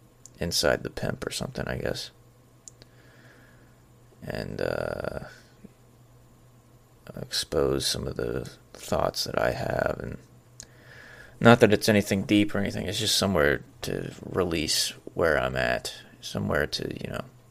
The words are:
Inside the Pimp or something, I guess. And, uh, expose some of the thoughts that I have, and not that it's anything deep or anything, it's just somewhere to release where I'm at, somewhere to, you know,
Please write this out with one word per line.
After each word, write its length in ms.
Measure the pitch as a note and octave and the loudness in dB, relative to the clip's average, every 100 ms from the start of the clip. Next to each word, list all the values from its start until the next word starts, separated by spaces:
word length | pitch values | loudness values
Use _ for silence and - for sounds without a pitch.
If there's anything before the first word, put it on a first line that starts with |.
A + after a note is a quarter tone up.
| - _ - - | -20 _ -18 -8
Inside 440 | E2+ - D2 A#1+ | -4 0 2 2
the 60 | - | -2
Pimp 360 | - - - - | -6 -4 -4 -6
or 60 | |
something, 340 | - - - - | -6 -6 -6 -6
I 100 | B1+ | -4
guess. 340 | - - - - - _ _ _ - - - - - - - - - - - - - - - - | -4 -4 -8 -16 -20 _ _ _ -20 -20 -20 -20 -20 -20 -20 -20 -20 -20 -20 -20 -20 -20 -20 -16
And, 380 | - - G1+ G#1 | -10 -8 -6 -4
uh, 600 | G1+ G1+ G1+ G1+ G1+ - - - - - - - - - - - - - - - _ - _ - - - | -2 -2 -4 -6 -8 -8 -12 -18 -20 -20 -20 -20 -20 -20 -20 -20 -20 -20 -20 -20 _ -20 _ -20 -16 -12
expose 640 | - - - D#2+ C2+ C2+ - | -6 -6 -2 2 2 2 0
some 220 | - - | -2 -4
of 80 | - | -4
the 320 | A#1+ B1 - - - | -4 -4 -8 -14 -20
thoughts 500 | - - F2+ - - | -14 -4 -2 0 -2
that 160 | - - | -4 0
I 120 | A#1+ | 0
have, 480 | - - - - - | 0 -2 0 0 -2
and 160 | A#1+ - - - - - - - - - - - - - | -8 -10 -16 -20 -20 -20 -20 -20 -20 -20 -20 -20 -18 4
not 220 | A#2 A#2 | 8 10
that 100 | G#2+ | 8
it's 160 | G#2 - | 6 4
anything 360 | G#2 - G2 | 4 4 0
deep 300 | G2 G#2 G#2 | 4 4 4
or 40 | G#2 | 0
anything, 300 | G2+ G#2 F#2+ | -4 -4 -6
it's 120 | G2+ | -2
just 160 | G#2+ - | 0 2
somewhere 480 | G2 F2 C#2+ C2 - - | 2 4 4 2 -4 -12
to 300 | - G1+ G1+ - - | -6 -6 -6 -10 -6
release 640 | - F2+ E2 D2+ - - - - | -2 0 0 0 0 -2 -6 -10
where 240 | - E2+ C#2 | 0 2 4
I'm 180 | B1+ B1+ | 2 0
at, 380 | B1 A#1+ - - - - | 0 0 -4 -12 -18 -16
somewhere 460 | - - G2 D#2 D2 | -8 -4 -2 0 0
to, 340 | - - - | -4 -6 -8
you 100 | - | -8
know, 140 | - - - - | -8 -10 -16 -20